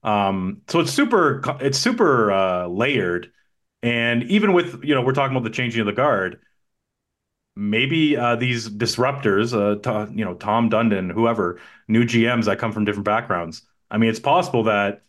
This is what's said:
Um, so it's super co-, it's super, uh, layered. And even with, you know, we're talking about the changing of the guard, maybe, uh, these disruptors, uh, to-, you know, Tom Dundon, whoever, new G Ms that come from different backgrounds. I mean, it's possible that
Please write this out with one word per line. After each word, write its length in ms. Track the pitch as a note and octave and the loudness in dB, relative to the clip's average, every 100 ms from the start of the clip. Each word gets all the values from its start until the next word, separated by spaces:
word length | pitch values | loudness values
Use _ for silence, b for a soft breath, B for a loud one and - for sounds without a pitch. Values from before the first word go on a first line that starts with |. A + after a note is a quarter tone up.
Um, 600 | A#2 G#2 G2 G2 F#2 - - | 0 0 0 0 -4 -8 -2
so 140 | E3+ | -2
it's 120 | D#3+ | 0
super 480 | - C#4+ A3+ D#3 C3 | 0 2 4 2 0
co-, 140 | - C3+ | -6 -4
it's 180 | C3+ C3+ | -2 0
super, 540 | A#3 A#3+ F#3 B2+ G#2 | 0 2 4 4 4
uh, 340 | G2 F#2+ F2+ F2 | 2 2 0 -4
layered. 640 | F2+ B2+ C3+ F2+ F2 F2 _ _ _ _ _ | -2 0 0 0 -2 -6 _ _ _ _ _
And 400 | A#2+ A#2+ A#2 A#2+ | -2 0 0 -2
even 280 | A#2+ G#3 G3+ | 0 2 4
with, 300 | F3 E3+ - | 2 2 -6
you 120 | C#3 | 0
know, 80 | C#3 | 0
we're 100 | B2+ | 2
talking 240 | C3+ C#3 C3 | 0 0 -2
about 80 | |
the 100 | A2+ | -4
changing 260 | A2+ B2 A2+ | -4 -4 -2
of 60 | G#2 | -2
the 60 | |
guard, 480 | G#2 C#3+ G#2+ F#2 - _ _ _ _ _ _ _ _ _ _ _ | 0 0 0 -2 -8 _ _ _ _ _ _ _ _ _ _ _
maybe, 640 | - G#2 A2 C3+ D#3+ D3+ C#3 | -8 -2 0 0 2 2 2
uh, 200 | A#2+ A#2 | 0 0
these 320 | B2 A#2+ A2+ | 0 -2 -6
disruptors, 880 | G#2 A2+ - B2+ C3+ A2 G2 A#2+ | -4 -4 0 -2 0 0 2 0
uh, 260 | A#2 G2+ G#2 | 0 0 -2
to-, 320 | B2+ G#2+ G#2+ | -4 -4 -6
you 120 | G#2 | -6
know, 100 | G2+ | -6
Tom 340 | F2+ G#2+ A2+ A#2 | -6 -2 0 2
Dundon, 440 | A2 A#2 G2+ F#2 | 2 2 0 -2
whoever, 480 | G2+ A#2 A2 F2+ F2 B B - | 0 0 2 -2 -4 B B -2
new 160 | A2 | 0
G 200 | A#2+ A#2 | 2 2
Ms 220 | A#2 A#2+ A2+ | 2 2 0
that 120 | - | -2
come 140 | A2+ | -4
from 120 | G#2+ | -2
different 220 | G#2 G2+ G2+ | -2 -2 0
backgrounds. 560 | A2 A#2+ F2+ E2+ - _ _ _ | -2 0 -4 -4 -12 _ _ _
I 80 | A2 | 0
mean, 120 | A2+ | 0
it's 100 | A2+ | 0
possible 440 | C#3 E3 D3+ B2 | 2 2 2 0
that 380 | A2 G#2 G2+ G2+ | 2 2 0 -4